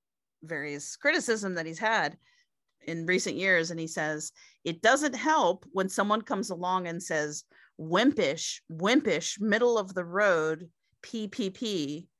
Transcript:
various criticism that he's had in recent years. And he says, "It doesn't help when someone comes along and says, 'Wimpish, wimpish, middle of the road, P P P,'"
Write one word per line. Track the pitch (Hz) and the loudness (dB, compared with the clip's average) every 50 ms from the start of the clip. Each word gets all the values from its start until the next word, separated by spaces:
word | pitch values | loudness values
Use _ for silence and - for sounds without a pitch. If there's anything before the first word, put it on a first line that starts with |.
| _ _ _ _ _ _ _ _ 160 | _ _ _ _ _ _ _ _ -12
various | 156 165 143 147 147 143 147 - - - | -8 -8 -6 -6 -6 -8 -8 -10 -12 -8
criticism | - - 285 330 320 - 247 220 208 202 190 180 | -2 0 2 2 2 2 0 0 0 -2 -4 -4
that | 170 160 | -4 -4
he's | 165 160 165 | -6 -6 -4
had | 220 220 226 202 156 - - - _ _ _ _ _ _ _ _ _ _ _ _ _ | 0 0 2 2 0 0 -4 -8 _ _ _ _ _ _ _ _ _ _ _ _ _
in | 160 165 165 165 | -6 -6 -2 0
recent | 175 180 - - 190 - | 2 2 2 2 0 -2
years. | 165 190 190 185 170 165 170 | 0 2 4 4 4 2 0
And | 170 165 | -2 -6
he | 165 | -6
says, | 160 - 175 156 156 151 156 - - - - - - _ _ - | -6 -4 -4 -2 -2 -4 -4 -8 -10 -14 -18 -20 -20 _ _ -8
"It | 170 165 170 | -6 -2 2
doesn't | - 226 262 285 302 277 247 | 4 4 4 4 2 0 -2
help | 214 - 311 320 302 214 170 185 - - - - | 0 0 2 4 4 4 2 2 0 -4 -6 -2
when | 190 190 190 | -2 -2 0
someone | - - 196 208 214 226 | 0 -2 0 0 0 -2
comes | 208 - 285 294 247 196 | -2 -2 -4 -4 -4 -4
along | 180 170 175 180 185 185 180 | -6 -4 -2 0 0 0 -2
and | 170 170 170 - | -4 -6 -8 -4
says, | - 165 151 151 147 151 147 - _ _ _ - _ _ | -2 -2 -2 -2 -2 -6 -10 -14 _ _ _ -20 _ _
'Wimpish, | - 160 160 175 196 240 285 - 220 170 139 160 160 - - - - _ - | -12 -4 0 2 4 4 4 4 4 2 0 0 -2 -4 -8 -8 -10 _ -14
wimpish, | 165 156 180 208 254 302 - 214 156 165 - - - 202 | -6 -2 2 4 4 4 4 2 0 0 0 -4 -4 -2
middle | 208 220 202 226 247 240 233 | 0 2 2 4 4 4 4
of | 214 196 190 180 | 2 0 -2 -4
the | 185 175 | -6 -6
road, | 170 175 202 214 196 175 160 156 160 160 160 180 165 _ _ _ _ _ _ | -2 0 2 4 4 4 4 2 0 -2 -4 -8 -14 _ _ _ _ _ _
P | - - - 220 214 | -14 -10 -8 -8 -8
P | 196 - - 202 277 | -6 -4 -4 -4 -4
P,'" | 285 - 247 214 202 165 147 139 147 165 180 _ _ _ | -4 -4 -4 -4 -2 -2 -4 -4 -6 -8 -12 _ _ _